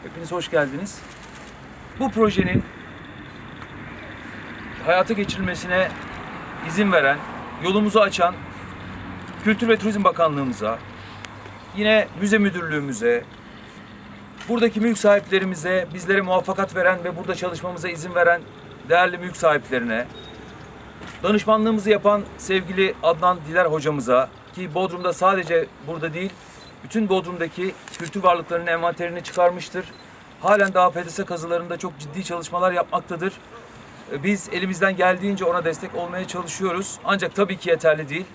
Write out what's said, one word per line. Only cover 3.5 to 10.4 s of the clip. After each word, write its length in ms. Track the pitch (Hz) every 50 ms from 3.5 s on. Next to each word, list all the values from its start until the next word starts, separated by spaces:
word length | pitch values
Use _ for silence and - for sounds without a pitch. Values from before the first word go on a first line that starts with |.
| - - - - - - - - - - - - - - - - - - - - - - - - - - -
hayata 280 | 156 175 185 190 - 226
geçirilmesine 760 | 196 202 196 - - 190 185 175 175 - 180 180 185 185 170 - - - - - - - - - - - - - - - 160
izin 240 | 160 190 214 202
veren, 260 | 185 165 139 139 143 143 - - - - - - - - 156
yolumuzu 360 | 170 190 208 208 208 196 220
açan 360 | 208 185 - - 175 175 185 - - - - - - - - - - - - - - - - - - - - - -
Kültür 240 | 208 220 202 240 226
ve 100 | 220 208
Turizm 260 | 185 214 208 208 196
Bakanlığımıza, 760 | 185 - - 170 160 147 143